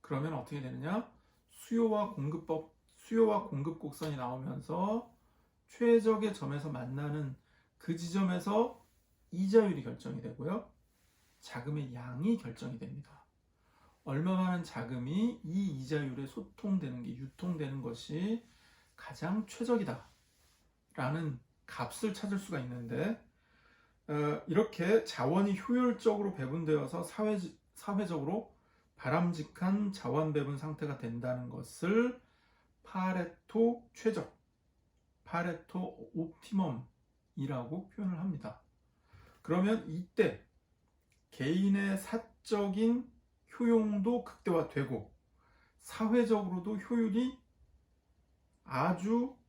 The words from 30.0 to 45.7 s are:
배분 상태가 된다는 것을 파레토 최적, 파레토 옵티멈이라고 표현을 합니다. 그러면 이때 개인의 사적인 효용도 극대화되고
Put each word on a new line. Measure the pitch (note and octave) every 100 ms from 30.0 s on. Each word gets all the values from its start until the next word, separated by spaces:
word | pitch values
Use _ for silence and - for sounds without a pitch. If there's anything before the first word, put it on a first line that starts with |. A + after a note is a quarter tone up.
| B2 C3+ D#3
배분 | D3 C#3 C#3
상태가 | D#3 D3+ D3+ C3+
된다는 | A#2 A#2 B2+ B2+ B2
것을 | - B2+ - F3 A3 B3 B3 _ _ _ _ _ _
파레토 | - F#3+ F#3 F#3 E3+ - _ A3 A#3 A#3+ -
최적, | - A3 F3+ - _ _ _ _ _ _ _ _ _
파레토 | - E3+ F3 E3 - F#3+ F3+ - -
옵티멈이라고 | F3+ D#3+ - - G3 F3 B2 B2+ _ _ _ _ - C3+ B2+ B2+ E3 F#3+
표현을 | - F#3+ E3+
합니다. | F#3+ D#3 G#3+ - _ _ _ _ _ - - -
그러면 | - E3+ F#3+ A3 -
이때 | D#3+ F3+ - F3 - - _ _ _ _ _ _ _ _
개인의 | - C3+ F3+ G3 G3 G3 F#3+
사적인 | - A3+ - _ - G#3+ G3+ F#3+ A3+ A#3+ - - _ _ _ -
효용도 | A#3 A#3 G#3+ G3+ G3 A#3+
극대화되고 | - - - E3+ D#3+ - B2+ A#2+ - _ _ _ _ _ _